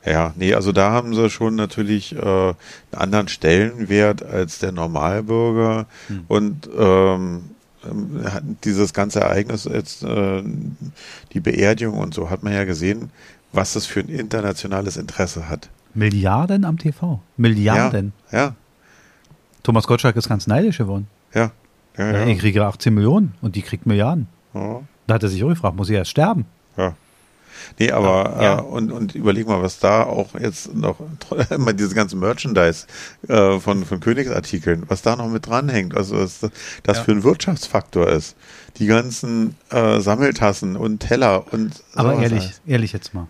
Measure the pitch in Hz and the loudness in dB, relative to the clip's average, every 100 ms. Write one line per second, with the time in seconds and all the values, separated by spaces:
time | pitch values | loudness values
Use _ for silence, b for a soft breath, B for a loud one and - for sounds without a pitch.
0 | - 80 82 80 92 107 98 98 98 120 | 0 0 0 -2 0 2 2 2 4 2
1 | 120 110 113 - 113 110 104 - 104 107 | 0 0 0 0 -2 -2 -4 -4 -2 -2
2 | - - 101 95 92 92 B B B - | -4 -6 0 2 2 -2 B B B -6
3 | 95 104 98 - 80 90 110 120 98 101 | 0 0 -2 0 4 4 2 -2 0 4
4 | 104 101 - 92 85 - 98 87 82 78 | 4 2 -4 -4 -4 -4 -6 -4 -4 0
5 | 80 101 110 113 117 113 110 110 110 B | 0 -2 -2 0 2 2 0 0 -6 B
6 | B 98 85 104 104 147 - - 101 95 | B -12 0 0 0 -4 -8 2 6 6
7 | 95 92 92 87 82 - _ _ 110 107 | 6 2 -2 -6 -12 -20 _ _ -10 -8
8 | 104 143 110 98 147 110 107 98 101 - | -8 -6 -6 -8 -8 -6 -4 0 0 0
9 | 101 104 - 98 110 110 - 117 - - | -2 0 2 0 -2 -6 -4 -6 -6 -10
10 | 107 107 98 95 104 - - - - B | -6 -2 -2 -2 -6 -8 -10 -10 -14 B
11 | B B B - 80 - 98 110 113 104 | B B B -4 -2 2 2 2 -2 -4
12 | 95 - 85 95 104 101 98 80 90 110 | -4 -6 -6 -4 -2 -2 -2 -2 -2 -2
13 | 120 B B B _ - 95 110 - 101 | -8 B B B _ -2 -2 -4 -4 -6
14 | 95 156 110 113 101 92 98 98 104 82 | -4 -8 -4 -2 -2 -4 -4 -4 -4 -8
15 | 76 - 92 87 78 78 - - _ 110 | -8 -4 -4 -4 -8 -10 -10 -20 _ -2
16 | 107 101 95 107 175 196 185 165 156 - | 0 2 2 2 2 2 0 0 -2 -4
17 | 175 120 - - 117 107 104 107 127 117 | -4 -4 -8 0 2 4 4 4 2 0
18 | 101 - _ 113 139 113 _ _ b b | -4 -8 _ -2 -2 -4 _ _ b b
19 | b b b _ _ _ - 113 - 120 | b b b _ _ _ 2 2 4 2
20 | 127 110 - 104 - 113 214 - 101 98 | 4 0 -2 -2 2 2 2 0 -2 -4
21 | 104 _ _ 110 113 - _ _ _ - | -8 _ _ -2 -2 -4 _ _ _ -4
22 | 101 101 117 95 104 101 101 - 120 107 | 0 2 2 2 2 2 0 0 2 4
23 | 104 190 175 - 113 98 - - 113 101 | 4 4 2 -2 -4 -4 -6 -4 0 2
24 | 113 170 107 _ _ 101 98 120 143 _ | 2 0 -4 _ _ -8 -8 -8 -14 _
25 | - 110 101 92 131 170 110 85 98 104 | 0 2 2 0 0 2 0 0 0 0
26 | 90 - 175 190 107 _ _ - 92 78 | 0 2 2 2 -4 _ _ -2 -2 -4
27 | _ _ _ B B B B - 117 120 | _ _ _ B B B B -2 0 4
28 | 98 92 101 110 104 98 135 131 110 117 | 4 4 2 2 2 2 -2 -4 -4 -4
29 | 101 - 104 98 113 98 92 - 98 107 | -6 0 0 0 0 0 -2 0 2 4
30 | 120 101 98 - 117 - - - 104 - | 2 -2 -4 -6 -6 -6 -8 -4 -4 -4
31 | 151 156 - 151 123 147 123 101 95 98 | -12 -16 -8 -4 -2 0 0 0 0 0
32 | 101 92 95 - 143 98 85 82 - B | -2 -2 -2 -2 0 4 4 2 -10 B
33 | B B - 113 98 95 98 98 85 95 | B B 0 4 4 4 0 -2 -2 -2
34 | 113 123 131 113 - 90 110 82 - - | 0 0 -2 -4 -4 -4 0 -2 -2 0
35 | 117 120 113 113 - 120 143 113 90 104 | 0 0 -2 -4 -2 0 2 0 0 -2
36 | 98 104 92 - 107 B B B - 104 | -2 -2 -2 -4 -8 B B B 0 0
37 | 117 104 110 165 - 160 - 104 - 92 | 2 4 4 2 0 -4 -2 -4 0 2
38 | 85 78 - _ B B B - 107 113 | 2 2 -2 _ B B B -4 2 2
39 | 123 120 123 117 110 - _ 120 113 110 | 2 -6 -4 0 -2 -4 _ 2 4 2
40 | 98 110 139 - 107 98 98 95 110 107 | 2 2 2 2 0 0 -4 -4 -4 -4
41 | - 120 123 95 - 113 110 - _ - | 0 2 4 2 0 -4 -4 -6 _ 0
42 | 120 127 120 110 92 - 165 123 110 98 | 2 2 0 0 -4 -10 -2 -2 0 -6
43 | - 92 | -10 -12